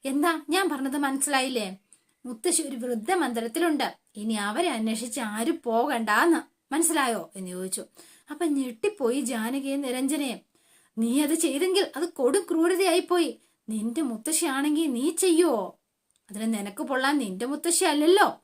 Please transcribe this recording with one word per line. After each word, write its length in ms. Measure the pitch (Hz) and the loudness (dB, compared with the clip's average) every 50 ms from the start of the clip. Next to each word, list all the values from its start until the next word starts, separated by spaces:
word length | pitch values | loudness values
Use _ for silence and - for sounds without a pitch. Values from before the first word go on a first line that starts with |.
| _ | _
എന്താ 360 | 269 269 285 294 349 330 311 311 - | -2 0 2 2 2 0 0 -2 0
ഞാൻ 200 | 302 370 392 349 | 2 2 2 2
പറഞ്ഞത് 280 | 302 269 262 269 254 294 | 0 -2 -4 -2 -2 0
മനസ്സിലായില്ലേ?" 800 | 285 277 269 269 269 285 285 262 254 269 262 233 208 190 190 190 _ _ _ _ _ _ _ _ _ | 0 0 0 -2 -2 2 2 2 2 2 -2 -2 -4 -4 -8 -12 _ _ _ _ _ _ _ _ _
"മുത്തശ്ശി 360 | 247 247 226 - 359 339 403 | -12 -12 -4 -2 0 0 0
ഒരു 140 | 311 277 269 | 0 -2 -6
വൃദ്ധമന്ദിരത്തിലുണ്ട്. 1200 | 240 226 247 247 226 208 - 381 370 311 254 240 226 226 233 226 320 330 349 311 277 254 185 - _ _ _ _ | -6 -4 -4 -4 -4 0 0 0 2 2 0 -2 -2 -4 -4 -2 0 0 2 2 0 0 -2 -4 _ _ _ _
ഇനി 180 | 220 208 220 226 | -8 -4 -4 -2
അവരെ 360 | 208 202 202 214 262 349 359 | -2 -2 -4 -2 -2 -2 -2
അന്വേഷിച്ച് 500 | 269 226 220 220 220 220 226 240 - 285 | -2 -2 -2 -2 -2 -2 -4 -6 -6 -6
ആരും 420 | 240 214 208 214 233 294 330 330 _ | -6 -6 -4 -4 -2 -2 -2 -2 _
പോകണ്ടാന്ന് 1080 | 240 226 226 240 294 285 233 226 214 208 220 277 349 330 - - _ _ _ _ _ 269 | 0 2 2 2 2 0 -2 0 2 4 4 6 4 4 2 0 _ _ _ _ _ 0
മനസ്സിലായോ?" 580 | 294 339 330 330 311 277 247 233 202 165 - _ | 2 2 2 2 2 2 0 0 -2 -6 -8 _
എന്ന് 160 | 190 190 180 | -12 -10 -10
ചോദിച്ചു. 340 | 180 180 185 185 185 - - - _ - - - - - _ _ | -8 -8 -6 -6 -6 -8 -10 -12 _ -20 -20 -20 -20 -20 _ _
അപ്പൊ 140 | 302 294 349 | -8 -2 0
ഞെട്ടിപ്പോയി 760 | 330 294 277 269 254 233 - - 403 415 - 285 226 247 277 | 0 0 0 0 -4 -6 -2 -2 -4 -2 0 0 0 0 2
ജാനകിയും 600 | 269 233 262 226 214 226 262 277 277 277 277 277 | 0 -2 -2 -2 -2 -2 -2 -2 -2 -2 -4 -2
നിരഞ്ജനയും. 580 | 285 262 247 254 262 269 294 294 285 262 220 190 _ _ _ _ _ _ _ _ _ _ _ - | -2 -4 -2 -2 0 0 0 0 -2 -4 -4 -8 _ _ _ _ _ _ _ _ _ _ _ -2
"നീ 240 | 226 233 240 277 | 0 2 2 2
അത് 120 | 302 277 311 | 2 2 2
ചെയ്തെങ്കിൽ 540 | 320 330 320 254 285 349 370 370 392 381 - - | 2 0 0 0 0 0 2 2 2 0 0 -2
അത് 140 | 262 320 349 | -4 -6 -6
കൊടും 360 | - - 269 247 269 392 - - | -4 2 2 2 2 2 0 0
ക്രൂരതയായിപ്പോയി. 920 | 339 330 320 349 381 349 392 370 330 359 359 - 349 359 339 269 226 - _ _ _ _ _ - | 0 2 2 2 2 2 2 2 2 2 2 2 2 2 2 0 -2 -10 _ _ _ _ _ -8
നിന്റെ 320 | 220 220 208 233 233 330 | -6 -4 -4 -4 -2 -2
മുത്തശ്ശിയാണെങ്കിൽ 920 | 320 262 226 220 226 302 320 320 339 320 262 269 277 302 302 302 330 311 247 | -4 -4 -4 -6 -6 -4 -2 0 0 0 0 0 0 2 2 2 2 0 0
നീ 180 | 233 262 320 | 0 0 -2
ചെയ്യുവോ? 500 | 330 - - 370 330 311 359 330 262 220 190 175 - _ _ _ _ _ _ _ _ _ _ _ | 0 2 2 4 4 6 4 4 4 0 -2 -4 -10 _ _ _ _ _ _ _ _ _ _ _
അതിന് 240 | 196 208 220 226 226 | -10 -6 -2 -2 -2
നിനക്ക് 300 | 208 202 208 196 - 302 | -2 -4 -8 -8 -8 -6
പൊള്ളാൻ 340 | 240 277 254 262 269 294 294 | -4 -2 0 0 2 0 0
നിന്റെ 280 | 254 202 185 185 233 | -2 -2 -4 -6 -4
മുത്തശ്ശി 400 | 254 285 302 - 339 330 - 370 | -4 -4 -4 -2 0 0 2 2
അല്ലല്ലോ. 420 | 349 294 294 294 320 359 415 392 277 - - | 2 2 4 4 6 6 6 6 4 2 -4